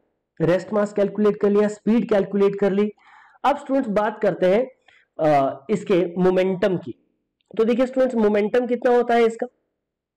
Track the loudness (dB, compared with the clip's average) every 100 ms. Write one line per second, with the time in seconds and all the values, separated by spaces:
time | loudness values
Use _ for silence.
0 | _ _ _ -4 -2 -2 -2 -4 -2 -2
1 | -2 0 0 2 2 2 0 -2 0 0
2 | 0 0 0 0 0 0 -2 0 -2 -6
3 | _ -20 _ _ -2 -2 -2 -2 -2 -2
4 | -2 -2 -2 0 2 2 0 -8 _ _
5 | _ -2 2 2 2 -4 -6 -4 0 0
6 | 0 0 2 2 0 0 -2 -2 -6 -16
7 | _ _ _ _ _ -2 0 2 0 0
8 | 0 2 2 2 0 0 0 0 2 2
9 | 2 2 2 -2 -10 _ _ _ _ _
10 | _